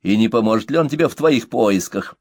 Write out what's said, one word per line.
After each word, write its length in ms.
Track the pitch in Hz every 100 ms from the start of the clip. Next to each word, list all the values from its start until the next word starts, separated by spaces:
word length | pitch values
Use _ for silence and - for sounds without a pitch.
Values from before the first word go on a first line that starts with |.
и 140 | 92 107
не 120 | 113
поможет 420 | 117 110 110 104
ли 80 | 156
он 100 | 151
тебе 200 | 147 156
в 60 |
твоих 340 | - 156 131 -
поисках. 680 | 120 107 95 - 98 - -